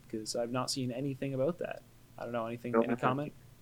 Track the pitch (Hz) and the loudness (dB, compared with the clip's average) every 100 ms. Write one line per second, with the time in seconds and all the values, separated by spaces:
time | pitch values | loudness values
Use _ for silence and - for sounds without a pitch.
0 | - 110 107 120 120 127 123 135 123 120 | -8 -8 -4 -2 0 0 0 0 -2 -2
1 | 143 135 139 135 139 175 - - - - | -2 -2 -2 0 0 0 -4 -8 -12 -20
2 | - - 117 120 113 120 123 117 117 120 | -18 -10 -4 -2 -2 -4 4 4 6 4
3 | 131 135 147 - - - | 2 2 -2 -8 -20 -20